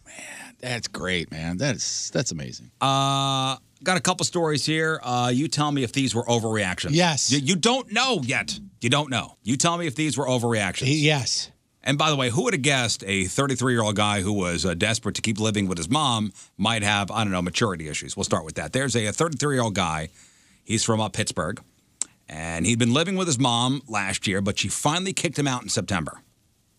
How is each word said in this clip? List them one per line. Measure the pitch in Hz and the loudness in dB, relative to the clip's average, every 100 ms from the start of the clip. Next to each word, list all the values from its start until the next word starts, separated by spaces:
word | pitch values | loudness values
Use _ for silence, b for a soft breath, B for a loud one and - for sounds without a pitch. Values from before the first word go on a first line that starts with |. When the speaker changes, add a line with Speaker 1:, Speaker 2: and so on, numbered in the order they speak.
| - | -20
Speaker 1:
man, | - - - - - | -18 -16 -16 -18 -10
that's | 123 120 - | -6 -6 -6
great, | - 90 90 78 | -6 -2 -2 -4
man. | 80 82 90 | -6 -4 -2
That's, | 143 107 - - - | -2 -2 -4 -4 -4
that's | - 131 | -4 -4
amazing. | 151 127 - 117 - | -6 -8 -12 -12 -2
Speaker 2:
Uh, | 135 135 139 139 139 135 131 131 _ - | 0 2 2 0 0 0 -2 -4 _ -6
got | 143 180 | -2 0
a | |
couple | 180 180 160 | 2 0 0
stories | 175 160 147 151 | 0 0 0 0
here. | 160 160 160 | 0 0 -2
Uh, | 123 123 123 | -2 0 2
you | 123 160 | 2 0
tell | 151 151 | 0 0
me | 143 | 0
if | 120 | 0
these | 139 131 | 0 0
were | 113 | 0
overreactions. | 120 117 113 110 92 - - | 2 2 2 0 0 -2 0
Speaker 3:
Yes. | 156 180 139 - | 4 4 4 2
Speaker 2:
You, | 143 | 2
you | 135 185 | 2 2
don't | 220 262 247 | 4 2 0
know | 220 262 196 | 0 2 0
yet. | 123 123 - - - - | 0 -2 -4 -8 -12 -4
You | 117 | 0
don't | 143 147 | 2 0
know. | 113 - - | -4 -4 -8
You | 101 139 | -4 0
tell | 170 170 | 2 0
me | 165 | -2
if | |
these | 135 156 127 | -2 -2 0
were | 127 | 0
overreactions. | 127 117 110 95 - | 2 2 2 0 0
Speaker 3:
Y-, | 131 151 | 0 2
yes. | 147 147 107 - - _ _ _ | 4 2 0 -4 -6 _ _ _
Speaker 2:
And | - 143 | -2 0
by | 156 | 2
the | 143 | 2
way, | 127 | 2
who | 127 | 2
would | 247 | 0
have | 156 | 2
guessed | 143 135 117 - 98 | 2 2 0 -2 -2
a | 98 | 0
thirty-three-year-old | 92 - 139 123 127 117 107 104 | 0 0 0 2 2 2 2 2
guy | 104 104 | 2 2
who | 92 | 0
was, | 104 90 82 87 | 0 0 0 0
uh, | |
desperate | 87 104 110 101 | 0 0 0 -2
to | - | -4
keep | 110 104 | -2 0
living | 110 104 95 | 0 2 0
with | 87 | -2
his | 80 | 0
mom | 147 143 113 104 - B B | 0 2 0 -2 -8 B B
might | 110 113 | 0 2
have, | 101 101 98 | 2 2 0
I | 104 | 0
don't | 104 | 0
know, | 92 | 0
maturity | 90 - 110 85 78 | -2 0 0 -2 -6
issues? | 73 69 | -8 -8
We'll | 101 | -6
start | 90 98 | -2 -2
with | 80 78 | -2 -8
that. | 78 | -4
There's | 127 139 | -2 0
a, | 117 107 | 0 0
a | |
thirty-three-year-old | - 165 123 147 131 113 | 0 0 0 0 0 0
guy. | 98 85 78 80 b b b b b | 0 0 -2 -6 b b b b b
He's | - 107 | -4 0
from, | - 110 | 2 2
uh, | 107 | 0
Pittsburgh. | - 95 - 80 - - _ _ - B B - | -2 -4 -2 -4 -6 -12 _ _ -8 B B -14
And | 78 82 82 90 | -8 -6 -2 0
he'd | 117 | 2
been | 117 | 4
living | 139 170 190 | 4 2 0
with | 175 | 0
his | 123 | 2
mom | 131 120 127 139 - | 2 4 2 0 -2
last | 107 95 95 104 | -2 -2 -2 0
year, | 95 | 0
but | 98 - | 0 -2
she | 101 | -2
finally | - 147 175 190 | 0 0 0 -2
kicked | - 170 147 | -2 -2 0
him | 143 | -2
out | 123 | -2
in | 104 | -2
September | 117 90 90 71 - _ _ _ _ _ | -4 -2 -4 -4 -10 _ _ _ _ _